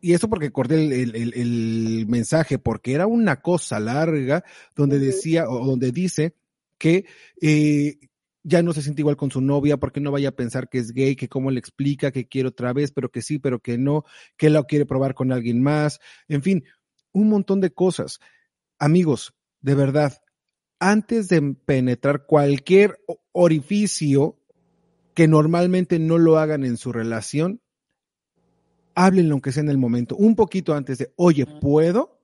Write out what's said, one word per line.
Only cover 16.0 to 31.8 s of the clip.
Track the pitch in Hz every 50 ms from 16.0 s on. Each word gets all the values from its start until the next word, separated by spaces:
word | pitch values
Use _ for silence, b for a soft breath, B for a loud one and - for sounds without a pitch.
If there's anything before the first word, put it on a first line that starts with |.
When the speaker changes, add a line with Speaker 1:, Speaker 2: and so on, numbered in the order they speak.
| b b b b b
Speaker 1:
en | b 156 143 139
fin, | 185 196 175 - b b b b _ _ _ _ _ _
un | 196 214 214
montón | 214 202 190 - 196 196
de | 190 175 _
cosas. | - 175 185 170 - 82 - - - b b b b b b b _ _ _ _ _
Amigos, | - 143 160 180 180 156 139 110 - - _ _ _ _ _ _
de | - 135 139
verdad, | 139 139 135 135 151 151 143 - _ _ _ _ _ _ _ _ _ _ _ _ _
antes | 175 185 208 214 208 _ 233 226 214 180
de | 180 165 143 143 135 - _
penetrar | - 147 131 127 127 123 - - 139 143 143 _
cualquier | - 160 151 143 139 143 135 - - 180 196 202 208 - - _
o-, | - - _ _ _
orificio | _ 175 180 170 160 156 135 - 202 208 208 190 - - 156 147 139 139 143 165 - _ _ _ _ _ _ _ _ _ _ _ _ _ _ _ _
que | - 165 160
normalmente | 160 151 151 156 170 170 175 180 180 185 180 - 180 165
no | 160 160 165 170
lo | 170 160 160 156
hagan | 156 151 151 147 135
en | 127 120
su | 113 - 127 120
relación, | 117 113 113 113 113 110 - - 143 156 180 202 240 _ _ _ _ _ _ _ _ _ _ _ _ _ _ _ _ _ _ _ _ _ _ _ _ _ _ _
háblenlo | - 180 190 190 190 175 160 147
aunque | 139 - 139 123
sea | 147 151
en | 151
el | 143 135
momento, | 127 120 117 123 120 - 131
un | 139 202 220 226
poquito | - 220 170 - 185 147 - 156
antes | 147 135 135 135 117
de, | 131 - _
"Oye, | - 175 175 170 143 131
Speaker 3:
Ujú. | - 151 151
Speaker 1:
¿puedo?". | - 143 143 151